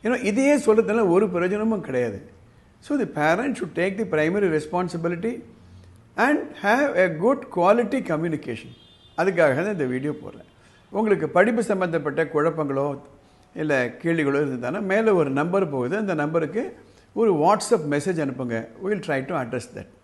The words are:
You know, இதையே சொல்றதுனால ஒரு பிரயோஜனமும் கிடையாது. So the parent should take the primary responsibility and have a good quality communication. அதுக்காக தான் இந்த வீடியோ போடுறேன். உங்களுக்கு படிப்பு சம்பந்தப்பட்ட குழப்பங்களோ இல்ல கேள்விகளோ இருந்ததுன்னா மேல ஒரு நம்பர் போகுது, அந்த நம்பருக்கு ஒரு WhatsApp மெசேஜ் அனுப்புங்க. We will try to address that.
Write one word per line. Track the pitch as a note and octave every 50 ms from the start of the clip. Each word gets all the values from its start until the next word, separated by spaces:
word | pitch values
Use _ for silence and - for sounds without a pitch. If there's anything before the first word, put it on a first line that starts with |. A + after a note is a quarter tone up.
| -
You | G#3+
know, | B3+ A#3+ B3+
இதையே | G3 G3+ A#3 C4+ C#4 D4
சொல்றதுனால | C#4+ - A3+ G#3+ G#3+ A3 F3+ G#3+ A#3 A3 F#3
ஒரு | E3+ F#3 G#3+ G3+
பிரயோஜனமும் | F3 F3 E3+ F#3 F#3+ G#3 G#3+ A3+ A3 G3
கிடையாது. | D#3 - C3+ B2 B2 A#2 G2+ F#2+ - - - - - - _ - _ - _ _
So | - - D4 C#4+
the | A3+
parent | D3+ - D#3+ D3 D#3 E3 F#3+ B3 C#4+
should | A#3+ - F3+ D#3+ -
take | - F3 G3 F#3+ F#3+
the | A3+
primary | F3+ D#3+ D#3 D3+ D#3+ F3+ G#3 G3+ F3+ D#3+ D#3
responsibility | D3+ - - F3 F3+ E3+ - E3+ D#3+ E3+ F3 E3+ F#3 A3+ B3 - - - - - - - - - - - - - - - _ -
and | A3 C4 D4+ - - - - - -
have | G3+ A3 C4 D4 C#4 - -
a | F#3 F3+
good | D#3+ D3+ F3 A#3 C#4 - - - -
quality | F3 E3+ F#3 G#3 A#3 A#3+ G3+ - C4 G#3+
communication. | - E3 D3+ D#3+ F3 D#3+ C#3+ - - A#2 A2 - - - - - - - _ _ - _ -
அதுக்காக | E3+ F#3+ F#3 E3+ E3 D3 B2+
தான் | C#3 F3 G#3
இந்த | G#3+ F3 C#3+
வீடியோ | B2+ B2 C3 C3+ D3
போடுறேன். | D3 D3 - - - - - _ _ _ _ _ _ _ _ _
உங்களுக்கு | - G3 A3+ G#3+ G3+ E3 D#3 D3+
படிப்பு | - F3 G3 A3+ A#3+ A3+ A3
சம்பந்தப்பட்ட | - G#3 F#3+ F#3 F3 E3 E3 C#3+ D3+ C#3 D3+ D#3+
குழப்பங்களோ | D3 D#3+ - D3 E3+ D#3+ D#3+ D3+ C#3 C#3 C3+ C#3 D3 C#3 - - - - - _ _ _ _ - _ _
இல்ல | - D#3 D#3 C#3+ C3+ B2
கேள்விகளோ | A#2+ A#2 - - E3 E3+ E3 D3+ C#3 C#3 C#3+ D3+
இருந்ததுன்னா | C#3+ C3 B2 A#2+ A#2+ D3+ G3+
மேல | A3 F#3 F#3+ G#3+ A3+ A3 G3+
ஒரு | F3 D#3 C3+
நம்பர் | C3+ C#3 D3+ E3+ F3 G3 G3 D#3
போகுது, | C#3+ C3 A#2+ B2 E3+ G#3+
அந்த | A3 G3 F3+
நம்பருக்கு | D3+ D3 D3+ D#3+ E3+ D#3+ C#3+ E3 A3 C#4 F#4+ - - - - - - - _ _
ஒரு | G#3 A3+ A3 F#3
WhatsApp | D3 D3 F3 G#3 G#3+ - - A#3+ G#3 D#3 D3
மெசேஜ் | C#3+ D3 D3 F#3+ F#3 D#3+
அனுப்புங்க. | D3+ C3+ B2+ C3 C3 A#2+ A#2 A2+ A2+ - - - -
We | F#3+
will | G#3+ F#3+ - -
try | D3+ C3+ C3
to | C3+ F3+ D3+ B2+
address | A#2 B2 B2 A2+ - -
that. | G#2+ G2 - - _